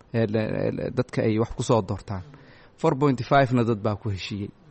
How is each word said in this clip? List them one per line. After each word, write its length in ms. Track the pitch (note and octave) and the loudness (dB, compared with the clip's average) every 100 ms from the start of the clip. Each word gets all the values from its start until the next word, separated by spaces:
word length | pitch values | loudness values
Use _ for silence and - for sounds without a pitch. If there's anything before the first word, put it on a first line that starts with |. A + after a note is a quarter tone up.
| - | -6
Eh, 120 | A#2 A2+ | 0 0
le-, 440 | A2 G#2+ F#2+ A2 | 0 0 -2 -2
le-, 200 | - - | -2 -4
dadka 280 | - - - | -4 -4 0
ay 160 | A2+ G#2+ | 0 2
wax 120 | A2+ - | 0 -2
ku 80 | |
soo 180 | A#2+ A#2 | 0 0
doortaan. 420 | F#2+ F#2+ - F#2+ F#2+ - - - - - | 0 -6 -8 -10 -12 -18 -20 -20 -20 -2
Four 180 | D#3+ C3+ | 0 2
point 220 | C#3+ B2 | 2 2
five-na 400 | B2 C#3+ C3 B2 | 2 4 4 4
dad 160 | A2+ A2 | 2 0
baa 140 | G#2+ G#2 | -2 -2
ku 140 | A2+ | -4
heshiiyey 400 | F#2+ - G2 G2+ - - | -6 -6 -8 -8 -12 -10